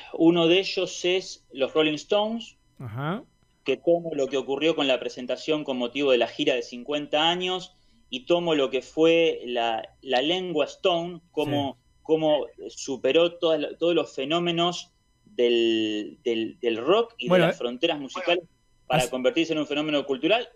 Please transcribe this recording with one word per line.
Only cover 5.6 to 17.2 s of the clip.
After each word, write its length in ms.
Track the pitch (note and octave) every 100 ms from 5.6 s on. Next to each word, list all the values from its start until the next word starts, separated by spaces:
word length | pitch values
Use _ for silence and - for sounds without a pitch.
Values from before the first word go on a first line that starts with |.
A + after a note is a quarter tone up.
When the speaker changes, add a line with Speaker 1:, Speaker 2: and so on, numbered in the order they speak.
Speaker 1:
con 120 | C#3+ B2+
motivo 360 | A#2+ C#3 C#3+
de 60 | B2
la 100 | A2+
gira 260 | - D3
de 80 | B2+
cincuenta 680 | A#2 B2 A#2+ D3 C#3+ D3 E3
años, 460 | F3+ F3+ F#3 F3+ _ _ _ _
y 140 | B2+ -
tomo 300 | F3 E3+ D3+
lo 140 | C3
que 120 | B2+
fue 580 | - - D#3+ E3 E3 C#3+ A#2+
la, 420 | A#2+ A#2 A2+ - _
la 180 | C3+ B2+
lengua 420 | C#3+ F3+ F3+ D#3
Stone, 560 | C#3+ - F#3+ E3+ E3+ F3 _
cómo, 440 | - D3+ D3 C#3 B2
Speaker 2:
Sí. 200 | _ _
Speaker 1:
cómo 440 | - D#3+ D#3 D3 B2 - G#2
superó 720 | - - B2+ C3 D#3 F3 E3+
todas 220 | E3 D#3+
la, 160 | C#3+ -
todos 160 | E3
los 180 | E3 C#3
fenómenos 760 | - C3+ E3+ F3 E3+ F3 E3+ - _ _ _
del, 960 | _ - A#2+ A#2 A#2 A2 A2 G#2+ G2+ -
del, 340 | B2 A2+ A2 -
del 200 | A#2+ A2+
rock 360 | B2+ G#3 A#3
y 100 | -